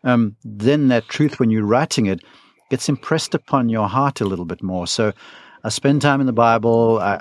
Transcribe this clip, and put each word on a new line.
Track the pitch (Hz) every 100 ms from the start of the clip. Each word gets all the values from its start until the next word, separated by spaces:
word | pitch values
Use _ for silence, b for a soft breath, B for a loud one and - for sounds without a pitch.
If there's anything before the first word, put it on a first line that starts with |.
Um, | 127 120 110 107
then | 113 104 117 151 135
that | 120 -
truth, | - 151 -
when | 117
you're | 110 104
writing | 120 160 - 101
it, | 92 b b b b _
gets | 127 -
impressed | 135 - 160 -
upon | 175 - 139 117
your | 110 101
heart | 123 139 -
a | 101
little | 90
bit | 85 90
more. | 92 92 85
So | - 107 B B B B B
I | 110
spend | - 139 143
time | 143 139
in | 131
the |
Bible. | 113 117 113 117 117 113 110
I, | 98 98